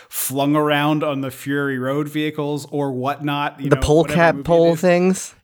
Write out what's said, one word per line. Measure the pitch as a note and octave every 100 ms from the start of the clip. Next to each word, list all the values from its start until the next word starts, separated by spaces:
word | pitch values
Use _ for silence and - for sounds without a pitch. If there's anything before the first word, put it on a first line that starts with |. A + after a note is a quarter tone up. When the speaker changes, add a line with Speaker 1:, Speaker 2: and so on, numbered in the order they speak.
| -
Speaker 1:
flung | - - C3+ C#3
around | D3+ D3+ D3 D3 D3+
on | D3+ C#3
the | C3+
Fury | B2+ - C#3+ C#3+ C3
Road | B2+ C#3+ D3+
vehicles | D3+ D3+ D3+ D3 D3 D3
or | C#3+ C#3
whatnot? | B2+ B2+ C#3+ D3 C#3+ D3 -
You | C#3
Speaker 2:
The | C#3+
Speaker 1:
know, |
Speaker 2:
pole | C3+ D3+
Speaker 1:
whatever | D#3+ D#3
Speaker 2:
cat | E3+ C#3
Speaker 1:
movie |
it | C#3
Speaker 2:
pole | E3+ E3+
Speaker 1:
is? | E3
Speaker 2:
things? | F#3 F3 F3+ F#3+ - -